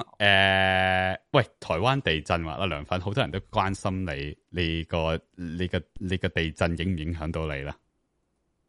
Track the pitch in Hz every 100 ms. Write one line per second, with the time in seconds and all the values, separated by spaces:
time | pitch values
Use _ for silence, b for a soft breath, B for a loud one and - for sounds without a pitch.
0 | - - 101 98 98 95 95 92 92 92
1 | 92 92 _ 135 110 - - 80 113 139
2 | 110 80 76 87 82 69 95 76 73 92
3 | 92 110 95 92 - 107 98 98 101 95
4 | 92 69 71 76 _ 85 85 82 80 87
5 | 80 80 - - 87 82 90 92 80 -
6 | 92 92 90 - 82 71 87 82 87 90
7 | 76 82 78 82 80 71 69 - _ _
8 | _ _ _ _ _ _